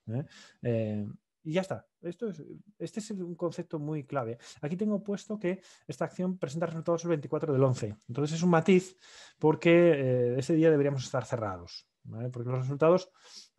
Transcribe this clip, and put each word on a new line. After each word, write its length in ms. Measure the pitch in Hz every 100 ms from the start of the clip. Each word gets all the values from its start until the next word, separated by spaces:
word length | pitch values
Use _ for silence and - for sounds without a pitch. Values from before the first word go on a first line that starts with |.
| -
¿eh? 180 | 117 - - - _
Eh, 440 | 123 113 107 104 104 - _ _
y 100 | 156
ya 80 | 170
está. 260 | 185 107 - _
Esto 280 | 170 170 226
es, 140 | 160 - 156 - -
este 220 | 165 -
es 100 | 208
un 240 | 202 175
concepto 440 | 170 175 170 170 160
muy 260 | 147 156
clave. 340 | 131 143 113 117 - -
Aquí 140 | 147 180
tengo 260 | 214 208
puesto 360 | 208 202 - 214
que 220 | 180 185 - _ -
esta 200 | - 160
acción 320 | - 185 185
presenta 280 | 151 160 165
resultados 380 | 160 170 170
el 60 | 170
veinticuatro 420 | 160 135 151 151
del 100 | 135
once. 340 | 131 127 110 104 -
Entonces 280 | 123 151 160
es 60 |
un 80 | 180
matiz 460 | 165 165 185 185 - - - - _
porque, 540 | 151 151 170 170 175
eh, 460 | 143 131 127 123 127
ese 160 | 135
día 160 | 160 165
deberíamos 340 | 151 139 139
estar 200 | - 131 113
cerrados, 600 | 113 107 90 87 - - _
¿vale? 260 | 113 110 123
Porque 200 | 123 120
los 100 | 131
resultados 500 | 131 139 160 180 - _ - - -